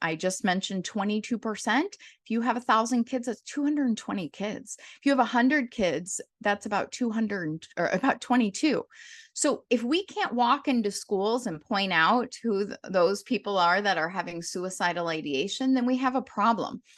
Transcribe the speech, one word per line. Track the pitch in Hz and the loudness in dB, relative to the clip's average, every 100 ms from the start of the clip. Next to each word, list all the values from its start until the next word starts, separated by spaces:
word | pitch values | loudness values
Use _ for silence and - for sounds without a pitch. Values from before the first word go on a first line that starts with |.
I | 170 160 | -4 -2
just | 185 185 | -2 -2
mentioned | 202 185 - 196 | 0 0 -2 -6
twenty-two | 170 214 196 214 208 226 | -6 -4 -2 -2 -4 -6
percent. | 226 208 - 233 381 - | -4 -4 0 0 0 -6
If | - - - | -20 -20 -6
you | 226 | -2
have | 233 240 | 0 0
a | |
thousand | 240 220 233 247 | 2 2 4 0
kids, | 233 254 | 0 -2
that's | 240 220 | -4 -8
two | - - | -8 -4
hundred | 285 302 262 | 0 0 0
and | 220 | -2
twenty | - 202 156 | -4 -6 -6
kids. | - 202 - - - | -6 -6 -6 -10 -16
If | - - - | -18 -4 2
you | |
have | 277 | 2
a | |
hundred | 233 240 254 302 240 | 4 4 4 4 0
kids, | - 190 165 175 - - _ | 0 0 0 -4 -10 -12 _
that's | 208 202 220 | -2 -2 -2
about | 208 - | -2 -2
two | - 247 | -4 -2
hundred, | 220 220 202 165 160 - - | 0 -2 -2 -4 -6 -6 -2
or | 170 | 0
about | 185 269 - | 2 2 0
twenty-two. | - 247 220 190 311 220 - - - - - | 2 2 2 2 0 0 -2 -12 -20 -20 -16
So | - 302 247 - | -2 0 0 0
if | 247 | 0
we | 233 320 | 0 -2
can't | 392 - 392 | -2 -4 -2
walk | 240 240 285 285 | 0 2 2 2
into | 247 202 | 0 0
schools | 196 - 196 202 240 233 | -4 -2 0 2 0 -2
and | 160 | -8
point | - 202 196 | -4 -2 2
out | 170 160 233 247 - | 4 4 4 0 -4
who | 233 196 202 | -2 -2 -2
th-, | - - | -6 -2
those | 190 170 202 | 4 4 2
people | - 214 - 196 | -2 -4 0 2
are | 175 185 | 4 4
that | 208 175 | 2 2
are | 160 | 0
having | 190 170 170 | -4 -6 -8
suicidal | 170 190 180 185 180 170 170 | -8 -6 -6 -2 -2 0 -2
ideation, | 160 147 135 185 - 262 | -4 -2 -2 -2 -2 2
then | 262 240 | 2 2
we | 254 | 0
have | 262 254 | 0 -2
a | |
problem. | 254 - 208 220 - - - | -2 0 2 2 -2 -8 -16